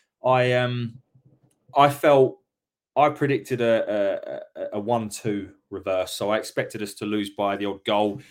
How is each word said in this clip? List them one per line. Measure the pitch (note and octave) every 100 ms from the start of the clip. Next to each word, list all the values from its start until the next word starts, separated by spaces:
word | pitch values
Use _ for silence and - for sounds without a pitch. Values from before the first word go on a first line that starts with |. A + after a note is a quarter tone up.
| _ _
I, | B2 B2+ B2
um, | B2 B2 B2 A#2+ - _ _ _ _ _ _ _
I | C#3+ C#3+
felt, | C#3+ D#3+ C#3 C3 - _ _ _ _ _
I | - D3
predicted | D3 C#3+ C#3 G2+ B2
a, | A#2 A2+ - G#2 G2 F#2 - C2+ - -
a, |
a, | F#2+
a | G#2
one | G#2 A#2 G#2+
two | - A2+ G2+ F#2+ - _
reverse. | G2 F#2+ F#2 F#2
So | - G2+
I | G#2+
expected | - - G#2 A2
us | G2+
to | -
lose | G#2 G#2 G2+
by | G2+ G2+ G2
the | G2+
odd | G2
goal, | - G#2 G#2 G2 -